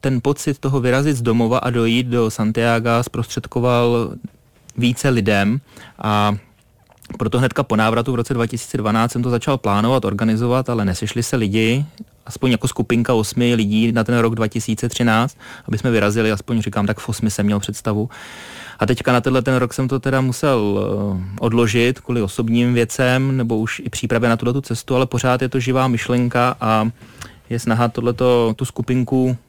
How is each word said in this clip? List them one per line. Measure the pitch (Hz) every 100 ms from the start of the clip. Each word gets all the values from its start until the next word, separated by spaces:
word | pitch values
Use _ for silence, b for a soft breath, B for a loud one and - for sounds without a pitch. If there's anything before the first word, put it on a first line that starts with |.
ten | 139 131
pocit | 139 147 - 139
toho | 135 135
vyrazit | 123 127 143 135
z |
domova | 120 113 117 127
a | 127
dojít | 120 113 117 123
do | 120 113
Santiaga | - 110 110 117 117 117 117
zprostředkoval | 120 - 117 - - - 123 120 120 120 113 - - _ _ _ _ -
více | 120 123 143
lidem | 120 101 104 101 131 - B B -
a | 107 104 104 104 b _ _ _ _ _ - -
proto | 107 123
hnedka | 127 -
po | 139 107
návratu | 110 113 117
v |
roce | 120 117
dva | 127 117
tisíce | 117 - 131
dvanáct | 107 110 117
jsem | 123
to | 120
začal | 120 - 135
plánovat, | 107 101 113 131
organizovat, | 101 98 110 110 120 123 131
ale | 117
nesešli | 101 90 107 -
se | 117 131
lidi, | 107 107 110 123 147 - - _ -
aspoň | - 131
jako | 117 123
skupinka | - 107 120 113
osmi | 120 107 - 120
lidí | 117 104 107 117
na | 113
ten | 110 120
rok | 117
dva | 113 110
tisíce | 117 113 110 120
třináct, | - 120 110 127 - B B -
aby | -
jsme | 131
vyrazili, | 113 104 107 110
aspoň | 104 - 117
říkám, | 104 104 104
tak | 107
v | -
osmi | 107 113
jsem | - 104
měl | 104
představu. | 101 104 - 107 113 B B B B B B B
A | 107
teďka | 127 -
na | 123
tenhle | 123 131
ten | 123 131
rok | 120
jsem | - 131
to | 135
teda | 135 131
musel, | 131 123 151 127 104 101
eh, | 101 101 101 95 92 101
odložit | 113 113 117 117 120 139
kvůli | - 120
osobním | 98 - 113 117 120
věcem, | 120 113 - 127 127 135 131
nebo | 117 113
už | 110 -
i | -
přípravě | - 113 117 117
na | 117
tuhletu | 120 131
cestu, | 135 113 - 127
ale | 131
pořád | 120 127 127
je | 127
to | 131
živá | 120 131 131
myšlenka | 117 - 123 123 120 123 -
a | 113 110 110 - B B B B _
je | 117
snaha | 117 117 120
tohleto, | 117 117 120 127 123 113 110
tu |
skupinku | 127 - - 127 123 131 127 123